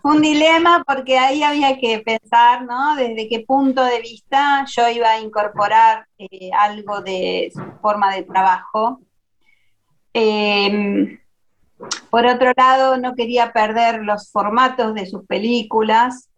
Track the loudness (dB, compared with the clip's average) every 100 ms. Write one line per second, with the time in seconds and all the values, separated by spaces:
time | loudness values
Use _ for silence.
0 | 2 2 2 2 2 4 4 2 0 -6
1 | 0 2 2 0 -2 0 -2 0 -2 -4
2 | -4 -6 _ 4 4 4 -4 -4 -2 -2
3 | -4 -4 -6 -8 0 0 2 2 0 -2
4 | -6 -20 _ 0 2 0 -2 0 0 2
5 | 0 0 -2 -4 -4 -2 2 6 4 2
6 | -6 _ -20 -16 -6 0 0 -2 -10 -8
7 | -6 -4 -4 -4 -6 -10 -16 -4 -4 0
8 | -2 -2 -4 0 2 0 -4 -4 -4 -4
9 | _ _ _ _ _ _ _ _ _ _
10 | _ 0 0 2 0 0 0 0 -2 -2
11 | -2 -6 _ _ _ _ _ _ -14 -14
12 | -2 2 2 2 2 4 4 4 2 0
13 | -4 -6 -2 0 0 0 -2 0 0 0
14 | -4 -6 -4 -4 -2 0 0 0 -4 -4
15 | -10 -12 -8 -4 -2 -2 -2 -2 2 2
16 | 0 -4 _